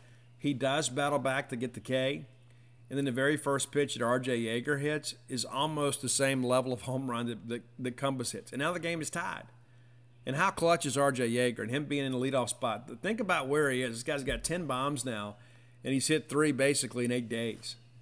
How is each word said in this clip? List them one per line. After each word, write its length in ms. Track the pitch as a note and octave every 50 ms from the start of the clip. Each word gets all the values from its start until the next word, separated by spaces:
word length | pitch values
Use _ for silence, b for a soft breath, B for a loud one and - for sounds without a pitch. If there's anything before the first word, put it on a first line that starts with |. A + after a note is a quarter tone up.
| B B B B B B B B
He 160 | - C#3 C#3+
does 360 | A#2+ C#3 C3+ C#3 D#3 D3+ B2
battle 300 | B2 C#3+ C#3+ D3 D3 C#3
back 300 | B2 C3+ C3 C3+ C#3+ -
to 80 | C3 A#2
get 160 | B2 B2 -
the 80 | G#2+
K, 440 | - - C3 C3 C3 C3+ C#3+ D#3+ D3 - - b b b b b b b b b b -
and 80 | C3 C#3
then 80 | C#3
the 60 | C3+
very 240 | A#2 C3 C3+ C#3+ D3+
first 360 | C#3+ - C#3 C#3 C#3 - -
pitch 240 | - C#3+ C#3+ C#3 -
that 80 | - A#2+
R 160 | A#2 B2 C3
J 240 | B2+ C3+ B2 A#2 A2+
Yeager 360 | A2 A2+ B2 B2+ D3 D3 C#3
hits 360 | C#3+ D3+ D3+ D3+ D3+ - - - - -
is 160 | C3 A#2+ G#2+
almost 580 | - A2 C3 D3 D#3 D#3 D3+ C#3+ C#3 C3+ -
the 80 | - A#2+
same 320 | - - C3+ C3+ C3+ C3
level 300 | B2+ B2 B2+ B2+ B2 C3
of 120 | B2 G#2+ -
home 280 | C3 C3 C3 C3+ B2+
run 140 | A#2+ A#2 A#2+
that, 240 | A#2 A#2 G2+ F2 A2+
that, 140 | A#2 A#2+ - - - -
that 180 | B2+ B2+ A#2+ -
Cumbest 340 | C#3 C#3 C3+ B2+ A#2+ -
hits. 200 | - G#2 - - -
And 60 | B2+
now 120 | C#3+ E3
the 80 | F3+ E3+
game 220 | D#3+ E3 E3+ E3
is 80 | D3 -
tied. 380 | - E3+ F3+ F#3+ D#3 - - - - - b b b b b b b b b b b - -
And 120 | B2 C3 D3
how 140 | F3+ G3
clutch 340 | F#3 - E3 E3 E3+ E3 -
is 120 | C#3+ A#2 C#3
R 140 | C#3+ C#3+
J 180 | C3 A#2+ B2 A#2
Yeager 300 | A#2 B2 B2 B2 A#2 A2+
and 100 | G#2+ A2
him 160 | B2 D3 D3+
being 200 | - D3 C#3 C#3
in 80 | C3+ B2+
the 40 | B2
leadoff 320 | B2+ C3+ C3 C3 A#2+ A2+
spot? 400 | - - C3 A#2+ G#2+ G#2+ B2 - B2 -
Think 180 | - F#3 A3+ A3+
about 300 | A#3 F#3 F3+ D#3 C3+ C3
where 200 | C#3+ D#3 D3+ C#3
he 120 | B2+ B2+
is. 100 | C3 A#2+
This 120 | A2+ A#2 A#2
guy's 200 | D#3 D3 C#3+ C3
got 200 | C3+ B2 A2+ -
ten 240 | - D#3+ F3+ F3 C#3
bombs 360 | B2+ B2+ C3+ C#3+ D3 C3 B2+
now, 320 | C3 A2+ G#2 G#2 G#2 G#2 B B B B B B B B B B
and 100 | B2+ C3+
he's 140 | C3+ - -
hit 220 | D#3 D3+ - -
three 240 | C3+ D3 D#3 D3+ C#3
basically 500 | B2 C3+ C#3 D3 - C#3 A2 - B2 A#2+
in 80 | A#2+
eight 160 | A#2+ B2+ A#2+ G#2+
days. 480 | A#2 A#2 A#2 A2+ G#2+ - - - - - - - - -